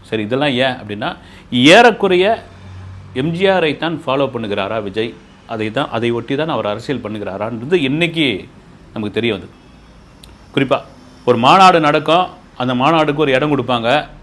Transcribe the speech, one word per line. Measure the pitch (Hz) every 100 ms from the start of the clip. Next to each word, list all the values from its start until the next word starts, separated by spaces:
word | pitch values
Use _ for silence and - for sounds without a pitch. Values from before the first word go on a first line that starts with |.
சரி, | - 110
இதெல்லாம் | 104 127 147
ஏன் | 123 131 127
அப்படின்னா, | 104 104 147 - - - -
ஏறக்குறைய | 123 135 196 240 220 196 180 190 226 - - - - - - -
எம் | 127 151
ஜி | 170 190
ஆரை | 185 160 143
தான் | 160 151 -
ஃபாலோ | 135 131 120
பண்ணுகிறாரா | 110 101 98 113
விஜய், | 101 98 120 - - - -
அதை | 113 107
தான், | 110 147
அதை | 117 120
ஒட்டி | 117 117 139
தான் | 160
அவர் | 127 104
அரசியல் | 104 117 127
பண்ணுகிறாரான்றது | 104 107 101 95 110 117 127
இன்னைக்கு | 180 131 151 170 160 143 95 - - - - -
நமக்கு | 113 104
தெரிய | 104 117
வந்தது. | 98 85 - - - - - - - - - - -
குறிப்பா | 131 131 - - - - -
ஒரு | 120
மாநாடு | 127 180 185 170
நடக்கும், | 151 151 147 170 180 - - -
அந்த | 127 123
மாநாடுக்கு | 135 165 151 143
ஒரு | 143
இடம் | 131 151 139
கொடுப்பாங்க | 117 120 113 143 - -